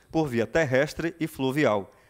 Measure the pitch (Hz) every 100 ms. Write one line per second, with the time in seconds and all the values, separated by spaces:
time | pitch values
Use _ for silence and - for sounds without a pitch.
0 | _ 160 151 117 107 165 143 127 151 -
1 | 160 - 160 - 131 139 135 104 92 -